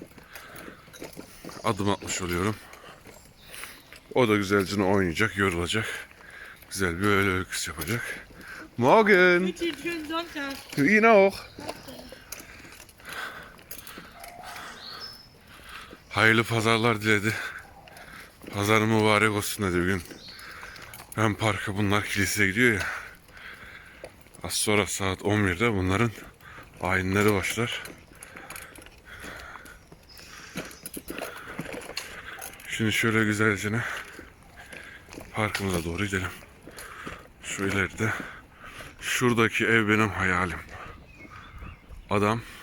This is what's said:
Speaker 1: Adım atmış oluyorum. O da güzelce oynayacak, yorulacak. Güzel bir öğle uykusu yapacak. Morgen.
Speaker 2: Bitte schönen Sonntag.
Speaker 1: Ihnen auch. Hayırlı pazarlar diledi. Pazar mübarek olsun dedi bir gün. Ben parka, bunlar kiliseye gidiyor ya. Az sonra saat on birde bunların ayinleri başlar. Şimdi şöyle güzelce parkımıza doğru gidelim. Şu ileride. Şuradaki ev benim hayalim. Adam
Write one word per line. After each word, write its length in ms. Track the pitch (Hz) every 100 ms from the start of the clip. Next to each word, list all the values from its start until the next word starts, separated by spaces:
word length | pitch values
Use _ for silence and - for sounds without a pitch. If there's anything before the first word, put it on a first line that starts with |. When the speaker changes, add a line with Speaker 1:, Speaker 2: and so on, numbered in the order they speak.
| - - - - - - - - - - - - - - - -
Speaker 1:
Adım 260 | 107 98 101
atmış 320 | 95 95 -
oluyorum. 340 | 90 87 101 107 - - - - - - - - - - - - - - -
O 140 | - 117
da 80 | 104
güzelce 460 | 95 101 87 101
oynayacak, 540 | 92 101 92 78 107 98
yorulacak. 500 | 95 85 85 110 110 - - - - - - - -
Güzel 280 | 98 92 85
bir 80 | 104
öğle 240 | 98 98
uykusu 400 | 92 87 - -
yapacak. 560 | 82 78 120 - - - - - - - -
Morgen. 720 | 123 208 208 185 180 175 185
Speaker 2:
Bitte 260 | - 339 -
schönen 220 | 302 339
Sonntag. 480 | 294 330 339 302 277 269 - -
Speaker 1:
Ihnen 240 | 139 214
auch. 360 | 226 208 196 - - - - - - - - - - - - - - - - - - - - - - - - - - - - - - - - - - - - - - - - - - - - - - - -
Hayırlı 360 | 101 110 113
pazarlar 560 | 113 117 110 113 117 107
diledi. 320 | 104 104 104 101 - - - - - - - - - - -
Pazar 260 | 101 101 110
mübarek 500 | 110 110 107 104 110
olsun 360 | 104 - - 98
dedi 100 | 87
bir 60 |
gün. 180 | 87 95 - - - - - - - - - - - -
Ben 180 | 110
parka, 420 | 95 110 95 - 98
bunlar 280 | 101 104
kiliseye 440 | - 104 92 - 98
gidiyor 260 | 95 123
ya. 120 | 101 - - - - - - - - - - - - - - - -
Az 120 | 90
sonra 320 | - 110 104 95
saat 360 | - 95 92
on 240 | 101 107 101
birde 260 | 87 117
bunların 380 | 101 92 98 117 - - - - - - -
ayinleri 540 | 90 92 92 98 104
başlar. 480 | 101 87 107 117 - - - - - - - - - - - - - - - - - - - - - - - - - - - - - - - - - - - - - - - - - - - - - - - - - -
Şimdi 240 | - 110
şöyle 320 | 101 117 110
güzelce 460 | 107 104 110 98 104 113 - - - - - - - - - - - - - - -
parkımıza 520 | 110 107 - 98 87
doğru 220 | 82 85 101
gidelim. 240 | 95 90 - - - - - - - - - - -
Şu 220 | - -
ileride. 480 | 98 98 92 - 110 - - - - - - - - -
Şuradaki 640 | - - 123 117 110 - 107
ev 220 | 113 104
benim 220 | 107 110
hayalim. 480 | 90 92 90 90 78 - - - - - - - - - - - - - - -
Adam 320 | 101 104 113 - -